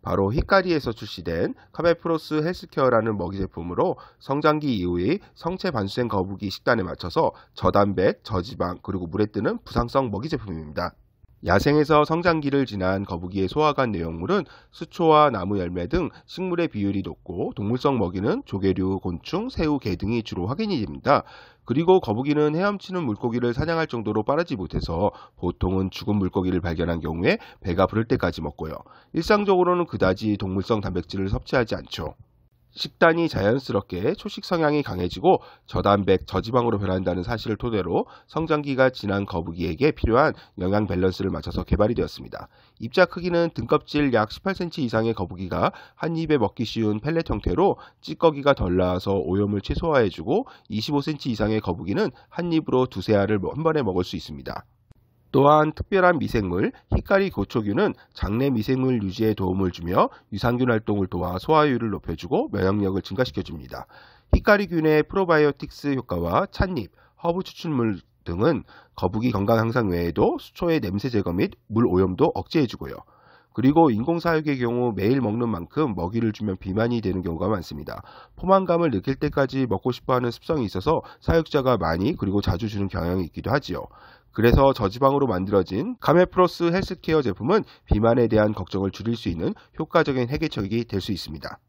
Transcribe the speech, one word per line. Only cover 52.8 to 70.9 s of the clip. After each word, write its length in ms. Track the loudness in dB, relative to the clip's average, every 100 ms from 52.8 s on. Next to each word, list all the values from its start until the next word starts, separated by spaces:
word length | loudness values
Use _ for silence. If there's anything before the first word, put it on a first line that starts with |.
| 0
두세 300 | -2 2 2
알을 240 | 2 0 -2
한 120 | -2
번에 180 | 0 0
먹을 220 | 0 -2
수 120 | -2 -6
있습니다. 480 | -10 -14 -12 -14 -16 _ _ _ _ _ _
또한 420 | 4 8 6 4 -2
특별한 420 | -2 4 4 4
미생물, 540 | 0 -2 0 0 -2 -4 _ -2
히카리 340 | 2 2 2
고초균은 640 | -2 -2 -2 0 0 0 -2 -14 -8
장내 340 | -4 0 0
미생물 540 | 0 0 0 0 0
유지에 320 | -2 0 0 2
도움을 340 | 0 0 -2
주며 400 | -2 -2 0 0 -4 _
유산균 380 | -4 -2 0 2
활동을 340 | 0 0 -2 0
도와 320 | -2 -4 -6
소화율을 540 | 2 4 4 2 -2
높여주고 580 | -6 -6 -8 -2 -2 -2
면역력을 480 | 0 2 2 0 -2
증가시켜줍니다. 840 | -6 -4 -4 -4 -8 -10 -14 -16 -18 -20 -20 _ _
히카리균의 720 | 2 6 4 4 2 4 4
프로바이오틱스 920 | 4 0 4 4 4 2 -10 -8 -4
효과와 540 | -4 -2 -4 0 0 -2
찻잎, 420 | -2 -2 -2 -8 _ _ _
허브 200 | -4 -4
추출물 560 | -6 -10 -4 0 0 -2 _ _
등은 400 | -8 0 2 0 -4 -20 _ -4
거북이 340 | -2 0 0
건강 300 | 0 2 2
향상 320 | 2 0 0
외에도 440 | 0 -2 2 2 0
수초의 400 | -8 -6 0 0
냄새 300 | 0